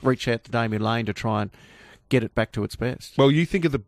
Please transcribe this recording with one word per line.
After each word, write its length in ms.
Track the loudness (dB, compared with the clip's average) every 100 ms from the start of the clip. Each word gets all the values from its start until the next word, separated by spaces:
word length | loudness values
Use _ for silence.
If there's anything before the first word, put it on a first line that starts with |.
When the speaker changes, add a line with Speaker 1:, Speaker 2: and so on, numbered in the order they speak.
Speaker 1:
reach 260 | -2 0 -2
out 160 | -4
to 80 | -2
Damian 300 | -4 -2 -2
Lane 220 | -2 -2 -4
to 60 |
try 280 | -4 -2 -2
and 100 | -4 -10 -20 -20 -20 -20 -2
get 140 | 0
it 100 | 0
back 180 | -2 -2
to 100 | -4
its 120 | -6
best. 420 | -4 -6 -6 -6 4
Speaker 2:
Well, 120 | 6
you 160 | 6
think 200 | 2 0
of 60 | 0
the, 80 | -2